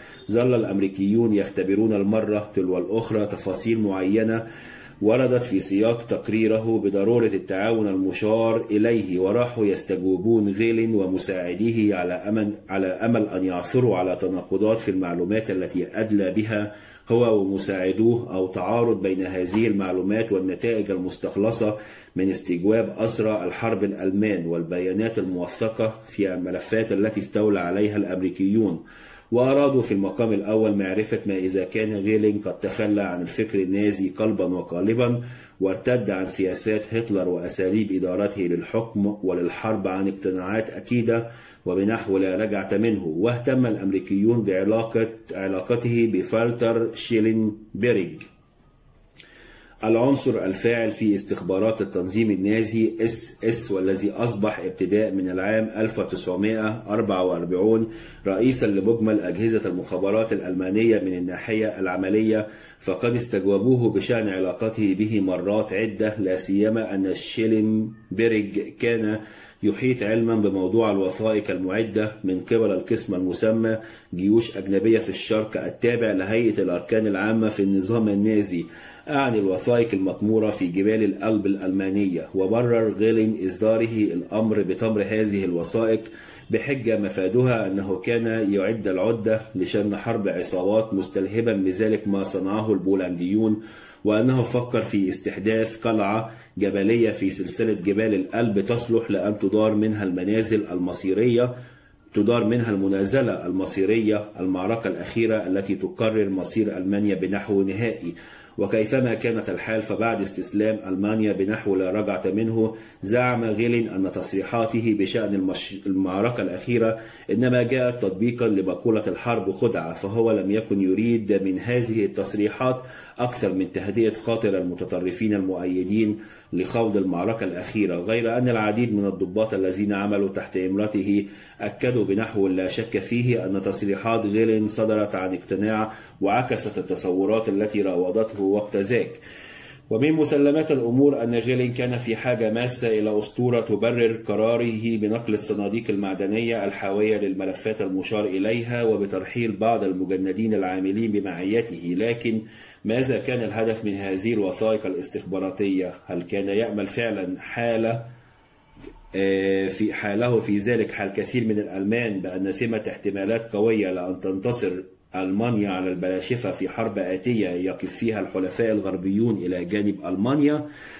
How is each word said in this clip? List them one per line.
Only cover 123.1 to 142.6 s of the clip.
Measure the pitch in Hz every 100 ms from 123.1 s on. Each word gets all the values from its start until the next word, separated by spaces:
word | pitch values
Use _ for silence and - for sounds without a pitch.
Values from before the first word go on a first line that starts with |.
| -
أكثر | 123 - 101
من | 92 92
تهدئة | 92 98 107 110
خاطر | - 117 113 107 92
المتطرفين | 90 85 87 90 92 87 110
المؤيدين | 101 92 87 92 92 90 107 107 107 - - -
لخوض | 90 92 117 110 98
المعركة | 92 87 98 110
الأخيرة، | 92 87 - 110 92 87
غير | 92 117 113 123
أن | 127
العديد | 117 107 107 120
من | 104 101
الضباط | 90 90 104 110
الذين | 95 95 95 104
عملوا | 98 104 101 98
تحت | 95 - 92
إمرته | 92 98 104 101 98 101 101 - - -
أكدوا | 110 - 123 123
بنحو | 98 98 107 104 95
لا | 92 92
شك | - - 101
فيه | - 120 123 113 95
أن | 98
تصريحات | 98 95 101 95 113 113 104
غيلين | 107 113 110 107
صدرت | 113 110 107 104
عن | 95 92
اقتناع | 90 - 95 107 110 107 - - -
وعكست | 98 117 127 113 107 95
التصورات | 90 90 92 92 98 110 110
التي | 98 104 104
راودته | 95 87 92 110 110 101
وقت | 95 101 - 101
ذاك. | 98 117 87 - - - - - - - -
ومن | 110 151
مسلمات | 156 143 147 143 156 156
الأمور | 139 117 127 143 127
أن | 117
غيلين | 120 120 127 123
كان | 123 123 120
في | 117 110
حاجة | 123 113 110
ماسة | 113